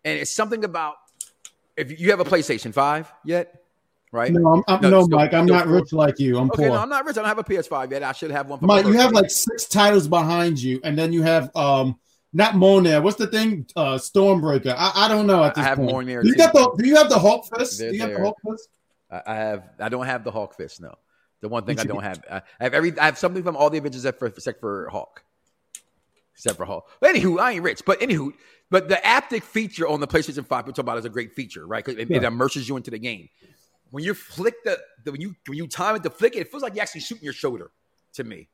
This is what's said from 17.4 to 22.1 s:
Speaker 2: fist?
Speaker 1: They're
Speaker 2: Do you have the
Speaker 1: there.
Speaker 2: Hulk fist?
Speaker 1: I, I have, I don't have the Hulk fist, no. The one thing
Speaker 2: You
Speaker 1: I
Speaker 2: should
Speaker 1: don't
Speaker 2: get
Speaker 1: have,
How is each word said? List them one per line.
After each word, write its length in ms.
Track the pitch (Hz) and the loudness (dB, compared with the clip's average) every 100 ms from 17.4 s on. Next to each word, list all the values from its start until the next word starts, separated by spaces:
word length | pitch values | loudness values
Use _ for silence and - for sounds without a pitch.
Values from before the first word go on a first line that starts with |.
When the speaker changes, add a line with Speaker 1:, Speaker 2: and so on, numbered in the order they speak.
| - 233 | -4 -6
Speaker 2:
fist? 220 | 247 202 | -6 -6
Speaker 1:
They're 120 | 113 | -6
Speaker 2:
Do 60 | 202 | -6
you 60 | |
have 80 | 220 | -6
the 60 | 202 | -4
Speaker 1:
there. 80 | |
Speaker 2:
Hulk 120 | 202 208 214 | -4 -4 -10
fist? 200 | 220 - _ _ _ _ | -10 -14 _ _ _ _
Speaker 1:
I, 120 | 87 - | -14 -8
I 80 | |
have, 340 | 110 107 104 90 - | -6 -6 -6 -12 -10
I 80 | 107 | -8
don't 180 | 123 127 | -6 -6
have 160 | 123 | -8
the 60 | 110 | -8
Hulk 240 | 107 104 | -10 -10
fist, 260 | - 73 - | -12 -18 -16
no. 140 | 85 - _ _ _ _ | -20 -20 _ _ _ _
The 80 | 107 | -8
one 160 | 117 | -8
thing 120 | 101 131 | -6 -6
Speaker 2:
You 40 | |
Speaker 1:
I 20 | |
Speaker 2:
should 60 | 107 | -6
Speaker 1:
don't 140 | 101 | -6
Speaker 2:
get 20 | |
Speaker 1:
have, 200 | 101 | -10